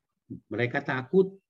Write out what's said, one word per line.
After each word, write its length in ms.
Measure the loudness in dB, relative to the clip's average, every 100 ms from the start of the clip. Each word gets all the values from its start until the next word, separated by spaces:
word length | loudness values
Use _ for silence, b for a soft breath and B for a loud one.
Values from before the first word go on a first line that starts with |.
| _ _ -16 -16 -8
Mereka 320 | -2 0 0
takut, 480 | -2 -4 2 2 2 0 _